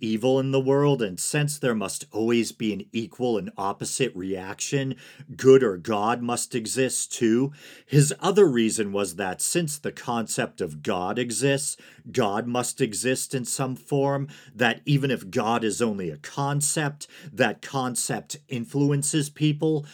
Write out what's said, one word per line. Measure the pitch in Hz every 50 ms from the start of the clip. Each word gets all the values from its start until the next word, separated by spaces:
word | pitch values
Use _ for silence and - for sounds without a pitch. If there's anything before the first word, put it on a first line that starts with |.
evil | - - 110 104 113 131 131
in | 135 135 135
the | 135 135
world, | 131 131 139 139 143 143 139 123
and | 113 95 87
since | - - - - 151 147 147 147
there | - 139 123 113
must | 107 98 92 - - - -
always | - 107 113 117 120 117 110 110
be | - - 117 107 101
an | 95 104 -
equal | - 113 113 90 - - 123 123 113
and | 98 87 107 -
opposite | - 95 98 101 - 120 - - - 131 117 -
reaction, | 90 92 95 95 92 92 95 104 - - - 143 139 135 135 123 - - - - - 143 - 139
good | - 127 131 135 135 127
or | 107 92
God | 90 82 117 110 101 104 113 120 120
must | 120 120 120 117 - - -
exist | 123 110 107 107 127 131 123 - - - - -
too. | - 120 110 113 123 135 147 147 - - - - - -
His | - 135 147 143 151 185 -
other | - 185 190 208 202
reason | 160 123 117 113 107 101 117 107 101
was | 98 101 101 92 85
that | 92 98 92 90 -
since | - - - 175 175 147 -
the | - - - -
concept | - - - 120 117 110 - - - 117 - - -
of | 95 80 76 76 76
God | 127 98 90 90 95 104
exists, | 120 127 120 110 101 131 139 139 139 143 - - - - - - - - 117
God | - 127 117 98 98 110 120
must | 120 120 123 123 - - -
exist | 135 113 101 90 113 127 131 127 - - -
in | 131 117
some | - - - 139 131 127
form, | 113 - - 147 139 139 139 139 139 143 147 - - - - -
that | 107 123 117 120 - -
even | - 143 131 135 135
if | 120 - 101 95
God | 85 - 104 110 117 117 113
is | 107 95 -
only | 120 113 104 98 90 80
a | 76
concept, | 73 - - - 143 139 139 147 147 147 - - 165 151 143 147 - - - - - - 147
that | - 98 127 107 98 -
concept | - - - 135 127 127 117 - - - 127 101 - - - - _ -
influences | 135 117 117 - - 139 143 143 147 139 139 - - 156 147 147
people, | - - 151 151 147 147 160 156 156 147 147 -